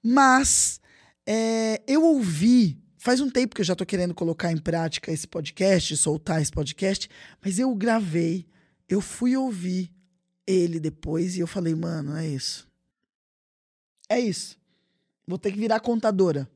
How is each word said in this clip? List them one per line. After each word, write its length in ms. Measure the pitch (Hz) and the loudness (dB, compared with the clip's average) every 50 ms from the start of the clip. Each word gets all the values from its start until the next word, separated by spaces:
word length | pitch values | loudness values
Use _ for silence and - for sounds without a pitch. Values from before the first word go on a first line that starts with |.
Mas, 760 | - 226 247 277 269 262 254 262 277 - - - - - - - _ _ _ _ _ _ _ _ _ | 0 2 4 6 6 6 6 6 4 2 2 2 0 0 -2 -8 _ _ _ _ _ _ _ _ _
é, 560 | - 214 226 226 226 226 226 220 220 220 214 _ | -4 -2 -2 0 0 0 0 0 -2 -2 -4 _
eu 180 | - 269 302 320 | 0 2 4 6
ouvi, 760 | 330 311 277 226 180 160 147 180 226 247 247 220 175 139 - _ _ _ | 6 4 4 2 -2 0 2 4 6 8 8 6 4 2 -4 _ _ _
faz 220 | _ - 240 247 254 | _ 0 0 0 2
um 100 | 294 269 | 0 0
tempo 260 | - - 254 214 - | 0 0 0 0 -2
que 60 | - | -4
eu 40 | 196 | -2
já 100 | 160 185 | -2 0
tô 100 | - 185 | -2 -2
querendo 280 | - - 185 180 175 170 | -4 -2 -2 -2 -2 -2
colocar 380 | - 180 165 165 160 - 175 | -4 -4 -4 -2 -2 -2 -2
em 60 | 165 | -2
prática 540 | 160 156 180 165 165 160 160 - - - - | -2 -2 -2 -2 -2 -2 -4 -6 -8 -6 -6
esse 160 | 160 156 - | -6 -6 -6
podcast, 720 | - - 170 147 143 - - 185 196 196 180 156 - 156 | -8 -8 -10 -10 -10 -4 0 2 4 4 2 2 0 -2
soltar 440 | 151 - - 151 156 - - 160 160 | 0 0 0 0 -2 -2 -2 0 0
esse 100 | 151 - | 0 -2
podcast, 580 | - 160 147 139 - - 190 190 196 - - - - - - - - _ - | -2 -4 -6 -6 -6 -4 -2 -2 -2 -2 -6 -12 -14 -20 -20 -20 -20 _ -6
mas 160 | 196 185 185 | -4 -2 0
eu 140 | 254 262 247 | 0 0 0
gravei, 720 | 196 196 233 226 226 208 175 156 170 170 165 170 185 165 _ _ _ _ _ _ _ _ | 0 0 0 0 0 0 0 0 0 0 0 -2 -4 -6 _ _ _ _ _ _ _ _
eu 140 | _ 180 202 | _ -2 -2
fui 340 | 196 - - - 240 247 254 | -2 -4 -8 -2 0 0 0
ouvir 560 | 269 262 262 220 180 175 180 180 185 185 175 - _ _ _ _ _ _ _ _ _ _ - | 0 -2 -4 -4 -6 -6 -4 -4 -4 -4 -6 -10 _ _ _ _ _ _ _ _ _ _ 0
ele 300 | 190 185 175 170 165 165 | 2 2 2 2 0 -2
depois 560 | 151 156 156 _ - 165 156 160 175 185 180 | -4 -4 -6 _ -8 -4 -2 -2 -2 -2 -2
e 60 | 185 | -4
eu 60 | 170 | -4
falei, 280 | 165 - 196 180 165 160 | -4 -4 -4 -2 -2 -2
"Mano, 400 | 160 170 165 165 160 147 143 147 | -2 -4 -6 -6 -6 -6 -8 -6
é 100 | 156 160 | -6 -6
isso. 440 | 160 143 131 - - - - - _ _ _ _ _ _ _ _ _ _ _ _ _ _ _ _ _ _ _ _ _ _ _ _ _ _ _ _ | -6 -6 -6 -6 -6 -8 -10 -14 _ _ _ _ _ _ _ _ _ _ _ _ _ _ _ _ _ _ _ _ _ _ _ _ _ _ _ _
É 100 | _ 208 | _ -2
isso. 400 | 240 247 214 175 - - - - _ _ _ _ _ _ _ _ _ _ _ _ _ _ | 0 0 0 -2 -4 -8 -12 -16 _ _ _ _ _ _ _ _ _ _ _ _ _ _
Vou 100 | - 175 | -10 -10
ter 140 | 185 - 208 | -4 -4 -6
que 80 | 196 208 | -4 -2
virar 220 | 220 226 220 226 | 0 0 0 0
contadora. 680 | 226 240 240 226 - 220 208 185 190 175 151 139 135 - _ | 0 -2 -2 0 0 0 2 2 2 2 2 -2 -4 -8 _